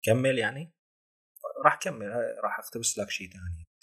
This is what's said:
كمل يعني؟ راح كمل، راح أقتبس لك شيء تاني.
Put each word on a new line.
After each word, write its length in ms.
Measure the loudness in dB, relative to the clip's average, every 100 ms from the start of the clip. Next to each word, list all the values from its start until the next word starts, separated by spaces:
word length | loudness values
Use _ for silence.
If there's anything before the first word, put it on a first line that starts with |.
كمل 360 | 6 6 6 2
يعني؟ 340 | 0 -2 -12 _ _ _ _ _ _ -14 -10 4 6
راح 100 | 6
كمل، 320 | -4 -4 -4 -2 -4 -2
راح 160 | -4 -4
أقتبس 380 | -8 -4 -4 -2
لك 120 | -4
شيء 220 | -4 -8
تاني. 360 | -10 -8 -8 -12 _